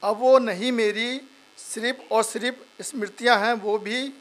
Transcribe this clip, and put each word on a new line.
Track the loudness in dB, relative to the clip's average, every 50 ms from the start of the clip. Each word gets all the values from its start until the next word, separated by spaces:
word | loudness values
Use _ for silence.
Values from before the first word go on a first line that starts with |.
| 0
अब | -2 -2 2
वो | 6 6 8 8
नहीं | 6 4 -4 -2 -2 -2
मेरी, | 0 0 0 0 0 -2 -4 -4 -4 -8 -10 -16 -20 -20 -20 _ _ -20
सिर्फ | -16 -12 -10 -6 -4 -4 -4 -6 -6 -2
और | 0 0 0
सिर्फ | 0 -2 -4 -6 -6 -6 -6 -14 -20 -18 _
स्मृतियाँ | -16 -12 -8 -8 -8 -8 -8 -2 2 2 4 4
हैं | 4 0 -2
वो | -2 -2 -2 -2 -2
भी | -2 -4 -4 -4 -6 -8 -10 -14